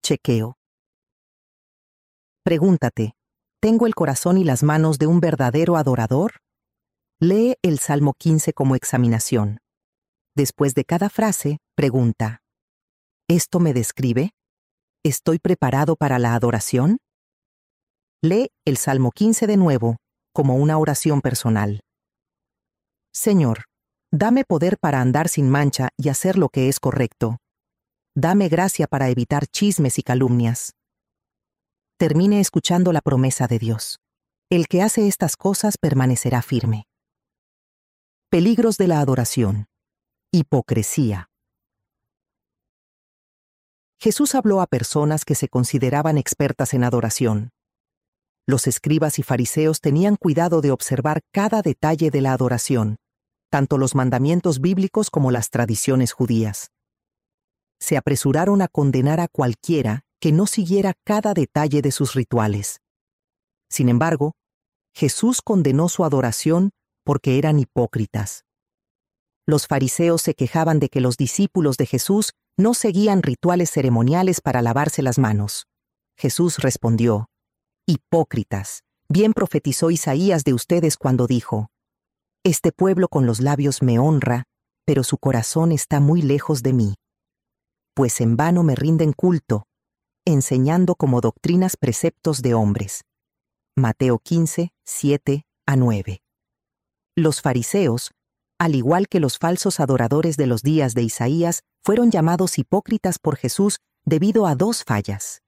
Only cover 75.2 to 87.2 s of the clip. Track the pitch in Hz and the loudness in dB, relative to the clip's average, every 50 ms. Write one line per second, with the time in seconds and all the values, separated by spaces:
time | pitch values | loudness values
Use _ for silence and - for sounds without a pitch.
75.2 | 131 110 107 101 104 101 - - - _ _ _ _ _ _ _ _ _ _ _ | 0 2 0 -2 -2 -4 -6 -10 -14 _ _ _ _ _ _ _ _ _ _ _
76.2 | - 135 - - 175 175 - - - 131 120 - - 117 113 110 117 120 110 104 | -4 -4 0 0 0 0 0 -2 -2 -2 -2 -2 -2 0 0 2 2 2 2 0
77.2 | 110 _ _ _ _ _ _ _ _ _ _ _ _ - 165 - _ _ - 165 | -2 _ _ _ _ _ _ _ _ _ _ _ _ -2 -2 -2 _ _ 0 0
78.2 | 156 _ - 123 101 _ - 98 98 - - - _ _ _ _ _ _ 147 180 | 0 _ -4 -6 -4 _ -6 -8 -8 -10 -14 -18 _ _ _ _ _ _ 0 2
79.2 | 208 220 220 - 202 170 - 151 _ 143 131 - - 165 170 156 - 156 135 147 | 2 2 2 0 -2 -2 -2 -2 _ -2 -4 0 0 0 0 0 -2 -2 -2 0
80.2 | 185 202 185 156 135 147 131 117 - _ 175 175 170 156 - - - 139 127 123 | 2 2 2 2 0 0 -2 -2 0 _ 0 0 0 0 -2 -2 -2 0 0 2
81.2 | 123 120 131 120 - - - 107 107 - _ _ _ _ _ _ _ _ _ _ | 2 0 0 -2 -2 -4 -6 -6 -6 -8 _ _ _ _ _ _ _ _ _ _
82.2 | _ _ _ _ _ 185 160 - - 170 - - 185 190 190 175 185 170 - 156 | _ _ _ _ _ -2 -2 0 0 -2 0 2 0 2 2 2 0 0 2 0
83.2 | 131 120 113 107 127 143 147 139 143 143 131 - 139 127 117 117 131 151 160 139 | 0 0 0 0 0 0 0 0 0 -2 0 0 0 2 2 4 4 2 2 2
84.2 | - - 123 123 131 _ _ _ _ _ _ _ _ - 147 139 127 - - - | 2 0 -2 -2 -4 _ _ _ _ _ _ _ _ -2 0 0 0 -2 -4 -2
85.2 | - 135 131 117 110 - - 160 165 170 165 139 - _ 156 143 143 139 160 175 | -2 0 0 0 -2 -2 -2 0 0 0 0 -2 -2 _ 0 2 4 4 4 2
86.2 | 156 135 139 147 - - 156 131 120 131 131 123 110 101 101 _ _ _ _ _ | 2 2 0 0 0 -2 -4 -2 0 0 2 2 0 0 -2 _ _ _ _ _